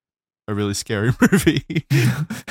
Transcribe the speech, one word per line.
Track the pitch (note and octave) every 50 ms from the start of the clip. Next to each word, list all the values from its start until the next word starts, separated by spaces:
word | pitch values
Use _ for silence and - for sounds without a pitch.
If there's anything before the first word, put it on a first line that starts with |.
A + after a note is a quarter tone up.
| _ _ _ _ _ _ _ _ _
a | - G#2
really | G2+ G#2 G2+ G2+
scary | - - - A2+ G2+ G#2+ B2 -
<laughs> | -
movie. | - - F#3+ E3+ - E3 - C#3 - - - D#3 - - C#3 C#3 B2 B2 B2 C#3+ D#3+ - - - - -